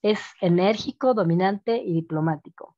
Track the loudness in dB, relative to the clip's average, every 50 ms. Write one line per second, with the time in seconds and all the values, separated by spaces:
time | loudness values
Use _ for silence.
0 | 2 0 0 0 -4 -14 -10 _ 0 2 2 4 4 2 0 0 -4 -10 -8 _
1 | 0 2 2 2 2 2 2 2 2 0 -2 -2 _ -2 -2 -2 -2 -2 -2 -2
2 | -2 -2 -4 -2 0 0 -2 -4 _ -20 _ -20 -20 -20 _